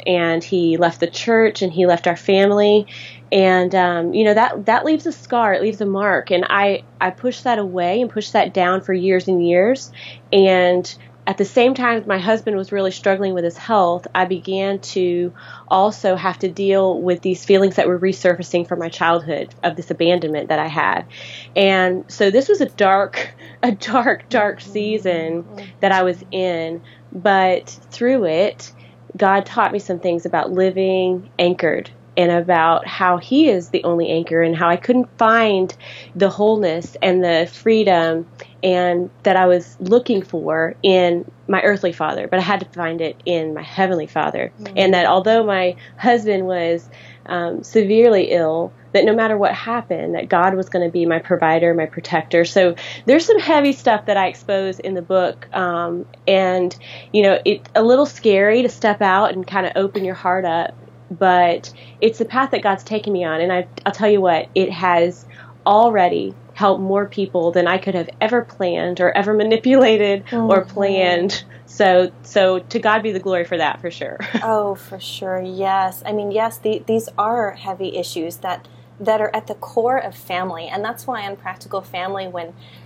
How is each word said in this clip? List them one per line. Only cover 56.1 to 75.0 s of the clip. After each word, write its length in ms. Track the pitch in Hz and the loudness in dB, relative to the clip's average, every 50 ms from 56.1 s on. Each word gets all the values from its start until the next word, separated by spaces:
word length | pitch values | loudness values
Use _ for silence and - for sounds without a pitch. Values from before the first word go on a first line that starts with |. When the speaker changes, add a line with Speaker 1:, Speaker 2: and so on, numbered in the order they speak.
| - - _ | -18 -6 _
Speaker 1:
and, 480 | - 196 190 190 185 180 185 180 180 - - - - - - - - - | 2 2 4 4 2 0 0 -2 -2 -4 -8 -18 -20 -20 -20 -18 -2 0
you 100 | 214 202 | 4 4
know, 160 | 196 190 - - | 4 4 4 2
it's 240 | - 202 - - - - | 0 0 0 -4 -2 0
a 80 | 240 226 | 2 4
little 240 | 233 247 262 294 | 6 6 4 4
scary 560 | 285 - - - 226 202 190 202 208 214 247 254 | 2 -2 -2 2 2 4 4 4 4 4 2 2
to 80 | 233 | 0
step 320 | - - - 220 208 208 214 | -4 0 0 0 0 2 2
out 320 | 190 185 190 214 - - | 2 2 2 2 0 -2
and 120 | 185 180 | -4 -8
kinda 300 | - 196 202 185 - - - | -4 -4 -4 -4 -2 -2 -2
open 240 | 196 196 196 208 190 | -2 -2 -4 -4 -6
your 100 | 185 185 | -6 -6
heart 300 | - - 185 180 190 185 | -4 -2 -2 -2 0 0
up, 280 | 175 165 170 165 - - - - - - - - - | -2 -2 -2 -2 -4 -8 -12 -20 -20 -20 -20 -16 -16
but 640 | 190 165 196 185 180 180 175 175 170 - - - - - - - - - | -6 0 2 4 4 4 4 4 2 -2 -6 -14 -20 -20 -20 -20 -6 0
it's 180 | - 226 220 - | 0 0 0 0
the 60 | 226 | -6
path 260 | 220 - 254 269 262 - | -4 -2 -2 -2 0 -2
that 100 | 208 196 | -2 0
God's 200 | 208 190 190 - | 0 -2 -2 -4
taken 280 | - 220 214 208 208 202 | -6 -6 -6 -4 -2 -4
me 100 | 180 175 | -2 -2
on. 160 | 160 160 160 | -2 -2 -2
And 120 | 170 180 185 | 0 0 0
I, 160 | 180 180 - - - - | -2 -2 -6 -12 -8 -6
I'll 80 | 202 202 | -6 -4
tell 160 | - 220 214 | 0 2 2
you 100 | 208 202 | 2 4
what, 280 | 190 180 165 160 - - - | 4 2 2 0 -2 -2 -2
it 140 | - 190 185 196 | 0 0 0 -2
has 520 | 165 185 185 175 170 170 175 175 - - - - - - - - - - | -4 -2 0 2 2 2 0 -2 -8 -16 -20 -20 -20 -20 -20 -20 -4 0
already 720 | 196 202 214 233 240 220 202 180 175 170 170 190 190 190 - - - - | 2 4 4 4 4 4 2 2 2 2 0 -4 -6 -8 -14 -20 -20 -6
helped 260 | - 202 196 190 - | -2 0 0 2 0
more 240 | 190 185 196 202 202 | 0 -2 -2 -2 -2
people 440 | 196 - - 196 190 - 185 165 170 170 | -4 -4 -6 -6 -2 -2 -2 -2 0 0
than 140 | 180 175 | 0 0
I 100 | 170 180 | 0 0
could 180 | 190 - 196 185 | -2 -2 -4 -4
have 140 | 180 170 - - - | -4 -6 -8 -4 -4
ever 200 | 220 220 - 240 233 | -2 0 0 -2 -2
planned 580 | - - - 196 180 170 170 165 175 180 175 | -4 -8 -6 -4 -4 -4 -4 -4 -6 -4 0
or 140 | 180 180 - | 0 0 2
ever 200 | - 202 202 214 | 0 0 0 0
manipulated 880 | 214 208 220 220 220 - 254 262 262 254 214 220 214 208 202 202 196 202 - - | 0 2 2 0 0 2 4 4 6 6 6 4 2 2 0 0 -2 -4 -6 -6
or 300 | 233 226 220 196 190 190 | -4 0 2 2 2 2
Speaker 2:
Mm-hmm. 60 | 190 | -2
Speaker 1:
planned. 720 | 196 208 202 196 196 190 185 180 175 175 175 196 - - - - - - - | -4 -4 -2 0 0 0 2 2 0 0 0 -2 -4 -6 -10 -14 -20 -20 -20
So, 440 | - - - 214 190 185 180 185 185 - - - | -20 -2 0 2 4 6 4 4 2 -2 -10 -20
so 380 | - - 214 190 185 185 185 | -4 0 2 2 2 2 0
to 180 | 180 - - 233 | -4 -6 -6 -2
God 240 | - 220 214 220 214 | 0 0 0 0 0
be 100 | 220 202 | -4 -6
the 60 | 190 | -4
glory 260 | 185 196 185 175 170 | -4 -4 -4 -4 -4
for 140 | 170 185 170 | -4 -4 -2
that, 220 | 160 143 - - - | -2 -4 -4 -6 -10
for 80 | 175 | -12
sure. 280 | 170 - - - - - 202 - | -10 -10 -12 -12 -10 -12 -12 -6
<laughs> 120 | - 226 - | -6 -6 -2
Speaker 2:
Oh, 320 | 226 220 214 208 202 196 | -2 -2 -2 -2 -4 -6
for 240 | 190 - - 196 | -8 -12 -18 -18
sure. 440 | 190 | -16